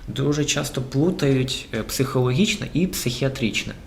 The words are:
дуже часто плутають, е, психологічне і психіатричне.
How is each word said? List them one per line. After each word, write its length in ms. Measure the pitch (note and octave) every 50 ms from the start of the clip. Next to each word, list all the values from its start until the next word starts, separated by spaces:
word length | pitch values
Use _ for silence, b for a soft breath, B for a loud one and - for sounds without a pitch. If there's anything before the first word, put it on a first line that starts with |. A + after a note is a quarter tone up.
| B
дуже 380 | B2+ A2+ C3+ C#3 D3 D3 D3+ C#3+
часто 360 | D3 - D3 C#3+ - - C3
плутають, 840 | A#2 - - C3+ D#3 F#3 F3+ - D3 C#3 C3+ C3 B2+ B2+ - - - - -
е, 100 | A2 G#2
психологічне 840 | - - - B2+ - - B2+ B2+ B2 B2+ D#3+ G#3+ A3 - - B2 - -
і 140 | D3+ F#3
психіатричне. 840 | F3+ - - - B2 - - C#3 C3+ C3+ - A#2 G2+ - - - - - - -